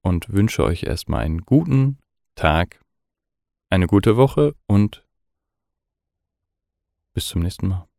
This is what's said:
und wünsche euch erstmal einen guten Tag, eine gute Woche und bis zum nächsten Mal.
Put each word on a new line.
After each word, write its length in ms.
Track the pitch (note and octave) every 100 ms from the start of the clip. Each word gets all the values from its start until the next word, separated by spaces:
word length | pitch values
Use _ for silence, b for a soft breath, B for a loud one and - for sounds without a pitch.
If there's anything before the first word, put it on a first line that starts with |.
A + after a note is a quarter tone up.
und 280 | F#2 F2+ -
wünsche 340 | G2 G#2+ -
euch 200 | A1 E2+
erstmal 400 | - - - D#2
einen 180 | D#2+ D#2+
guten 560 | - C#3 E3+ C3+ C3+ C#3 _ _ _ -
Tag, 440 | D#2+ D#2 F2 - _ _ _ _ _ _ _ _ _
eine 180 | F#2 F2
gute 300 | G2+ A2 A2
Woche 380 | C3+ - D3 - -
und 380 | G2+ G#2 - _ _ _ _ _ _ _ _ _ _ _ _ _ _ _ _ _ _ _ _ _
bis 140 | - -
zum 140 | -
nächsten 260 | F2 - F#2+
Mal. 200 | F#2 -